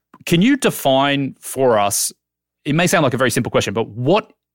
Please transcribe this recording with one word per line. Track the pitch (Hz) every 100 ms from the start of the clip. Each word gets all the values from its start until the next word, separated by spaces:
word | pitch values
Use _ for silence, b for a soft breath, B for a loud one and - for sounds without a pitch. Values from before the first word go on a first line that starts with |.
| _ _ -
Can | 170
you | 220 277
define | 214 - 139 131 143 139 135 -
for | - 127 131 110
us, | 101 - - - _ _ _ _ 151
it | 151
may | 180
sound | 185
like | 139 117
a |
very | 127
simple | 123 117
question, | 127 110
but | 104 113
what | 104 123 202 220 _ _